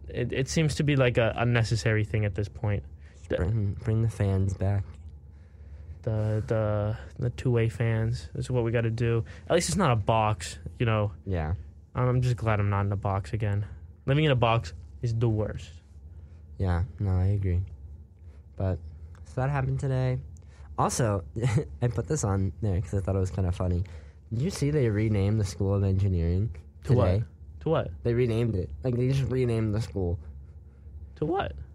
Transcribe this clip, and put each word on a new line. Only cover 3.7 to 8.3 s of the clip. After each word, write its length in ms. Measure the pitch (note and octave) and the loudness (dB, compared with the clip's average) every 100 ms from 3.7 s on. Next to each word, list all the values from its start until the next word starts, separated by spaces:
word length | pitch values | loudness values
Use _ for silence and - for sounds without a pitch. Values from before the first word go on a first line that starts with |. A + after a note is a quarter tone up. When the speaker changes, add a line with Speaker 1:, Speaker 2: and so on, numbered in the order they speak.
| G2 | -2
Speaker 2:
bring 200 | - A2 | 0 0
the 60 | A2+ | 0
fans 440 | - G2+ G2 F#2+ | 2 2 2 2
back. 300 | F#2+ F#2+ G2+ - - - - - - - - - - - - | 0 0 0 -4 -10 -16 -18 -20 -20 -20 -20 -18 -16 -16 -8
Speaker 1:
The, 400 | - A2 G#2+ G#2+ - | -4 0 0 0 0
the, 520 | A2 G#2+ G#2 G#2 A2+ - - | 0 2 0 0 -4 -8 -4
the 120 | A#2+ | -4
two-way 400 | - C3 A#2 A2+ | -2 0 2 2
fans 580 | - A2+ A2+ A2+ A#2+ - | 0 0 2 0 -2 -6